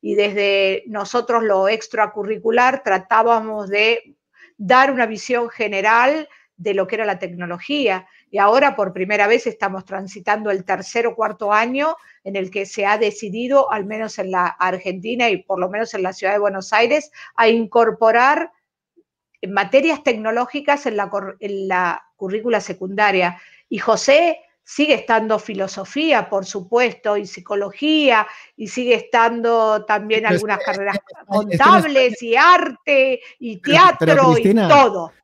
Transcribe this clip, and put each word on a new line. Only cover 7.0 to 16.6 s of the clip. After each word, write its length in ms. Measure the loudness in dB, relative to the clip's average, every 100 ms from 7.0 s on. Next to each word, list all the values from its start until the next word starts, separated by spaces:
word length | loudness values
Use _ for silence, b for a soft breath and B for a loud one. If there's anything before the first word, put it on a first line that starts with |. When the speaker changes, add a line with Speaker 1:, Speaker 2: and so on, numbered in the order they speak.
Speaker 1:
la 140 | -4 -4
tecnología. 880 | -8 -10 -10 -10 -6 -2 -2 -2 -8 b b
Y 80 | 0
ahora 380 | 4 4 2 0
por 160 | -4
primera 340 | -4 -4 0 2
vez 200 | 2 0
estamos 380 | -4 -6 -6
transitando 680 | -10 -12 -12 -12 -4 -2 -2
el 140 | -4
tercer 420 | -4 -6 -4 -4 -4
o 80 |
cuarto 380 | -2 -6 -4 -2
año 440 | 0 0 -2 -4 -6 b b
en 120 | -10 -8
el 140 | -6
que 160 | -6 -8
se 200 | -4 -2
ha 120 | 0
decidido, 720 | 0 -4 -10 -8 0 2 2
al 140 | -2
menos 340 | -6 -8 -8 -8
en 120 | -4
la 160 | -2 -2
Argentina 840 | -2 -4 -4 -6 -8 -8 -2 -2
y 80 | -2
por 200 | -4 -4
lo 80 | -4
menos 240 | -4 -6
en 80 | -4
la 100 | -6
ciudad 200 | -4 -2
de 60 | 0
Buenos 340 | -2 -4